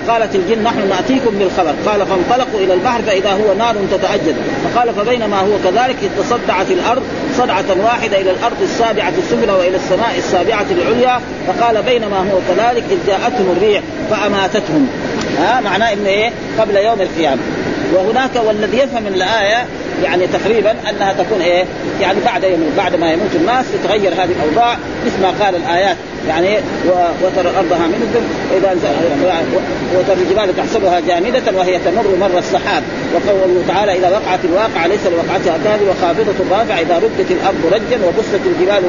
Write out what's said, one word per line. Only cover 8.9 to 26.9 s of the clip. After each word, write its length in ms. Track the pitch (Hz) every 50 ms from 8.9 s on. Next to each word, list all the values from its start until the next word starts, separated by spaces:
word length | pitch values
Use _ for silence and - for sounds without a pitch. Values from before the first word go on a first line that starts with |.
| 208 214 175 180 165
السفلى 340 | 190 175 - 240 233 233 214
وإلى 240 | 196 185 175 185 185
السماء 420 | 185 - - - 202 226 226 247
السابعة 480 | 254 - - 196 180 175 214 220 208 202 190
العليا"، 500 | 185 175 170 185 226 240 247 254 247 247 - - - - -
فقال: 340 | 180 - - 233 233 226 208
"بينما 360 | 196 254 247 233 220 196 202
هو 380 | 190 185 202 196 180 165 - 180
كذلك 280 | 190 226 240 247 233 - -
إذ 60 | 196 175 -
جاءتهم 460 | 196 190 190 - 180 - 233 190 185 170
الريح 240 | 165 214 214 202 170 - - - - - -
فأماتتهم". 760 | 214 196 208 202 202 196 190 180 - 208 - - 156 151 135 120 - - - - - - - - - -
ها، 220 | 170 208 247 254
معناه 320 | 214 202 180 196 226 233 202
إنه 160 | 202 202 190
إيه؟ 220 | 196 208 220 233 226 - - - - 220
قبل 160 | 220 208 202
يوم 260 | 196 208 226 233 -
القيامة. 400 | 180 160 - 165 160 143 131 117 - - - - - - - - - - 165
وهناك، 380 | 185 185 214 226 254 269 254 254
والذي 420 | 240 220 220 214 208 214 185 202
يفهم 260 | 247 277 240 254 233 208
من 100 | 202 190
الآية 520 | 180 185 190 226 220 196 202 220 240 240 - - - - - - - 180
يعني 240 | 165 170 180 180
تقريبا 440 | 160 202 170 - 196 233 220 190 214 233 - - 208
أنها 240 | 208 196 202 196 -
تكون 280 | 202 175 175 220 190
إيه؟ 240 | 165 175 175 180 185 - - - - - - -
يعني 180 | 196 180 190 202 185
بعد 180 | 240 196 175 185
يوم، 300 | 190 180 160 165 151 139
بعد 180 | 190 190 180 175
ما 160 | 165 170 160
يموت 180 | 160 175 208 190 180
الناس 300 | 165 165 214 247 262 247 - 214
تتغير 400 | 180 165 175 208 214 196 185 165
هذه 160 | 185 180 175 175 -
الأوضاع، 380 | 151 156 151 220 240 240 233 - - - - - -
مثل 160 | 240 - 190
ما 240 | 190 185 175 - 208
قال 100 | 196 180
الآيات، 400 | 170 165 165 170 180 196 196 170 - - - - - -
يعني: 300 | 156 156 165 175 196 214
"و-، 680 | 202 185 180 - - - 170